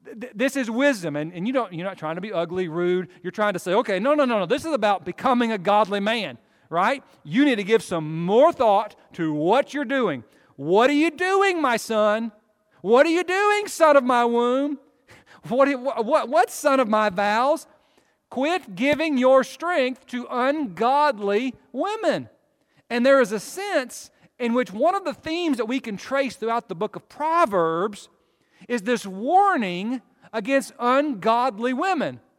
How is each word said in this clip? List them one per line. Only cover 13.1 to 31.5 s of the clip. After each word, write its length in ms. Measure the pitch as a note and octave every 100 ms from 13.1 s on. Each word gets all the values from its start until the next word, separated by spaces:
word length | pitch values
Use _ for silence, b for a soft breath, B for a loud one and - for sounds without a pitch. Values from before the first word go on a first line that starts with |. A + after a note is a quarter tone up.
you 140 | E4
doing, 420 | F4 F#4 G#4 G#4 G#4
son 300 | - D#4+ C#4+
of 80 |
my 200 | B3 B3
womb? 540 | A#3+ A#3 A#3+ B3+ D4 C#4 _ _ _ B B B D3+
What, 200 | A#3+ C#4 C#4
what, 240 | B3+ A3+
what, 240 | A3 D4+ A#3
what 220 | D4+ G#4
son 280 | - D4 C4+
of 80 | A#3
my 200 | G#3+ G#3+
vows? 560 | F#3 G3+ G#3+ C4 D#4 - b b b b b _
Quit 440 | - C#4 F4+ C4+ F3+
giving 420 | C4 D4 D#4+ C4+
your 240 | B3+ C4
strength 640 | B3+ - E4 F4 B3+ B3+ _
to 180 | B3 B3
ungodly 1200 | B3 B3+ D4+ C4+ E3 A3+ C#4 D4 A3 G3+ G3+ C4 - _
women." 560 | B3 F4+ A4 F#4+ A#3 A#2 _ _ _ _ _ _
And 140 | A#3+
there 160 | B3 C#4
is 120 | A3+
a 80 | G#3
sense 680 | - - G4+ F4 B3+ - - b b _
in 140 | A#3+
which 180 | A#3 B3
one 240 | F#3+ D4+
of 100 | G4
the 100 | F4+
themes 420 | - - E4 E4+ A#3+
that 100 | A3
we 140 | C4
can 160 | - G3
trace 400 | - C4+ C#4 -
throughout 320 | A3 A#3 A#3
the 60 |
book 200 | F3 G#3
of 140 | - _
Proverbs 1000 | - D4+ E4+ D#4+ F#3+ E3 E3 G#3 G3+ - _ _ _ b b b
is 140 | A#3+
this 240 | F#3+ A#3+ G3+
warning 960 | F#3 A#3+ F#4 G4+ F4 G3+ F3 G#3 B3+ _ b b
against 400 | A3 G#3 C#4 - -
ungodly 960 | A#3+ C4 D4+ A3+ G3+ A#3 B3+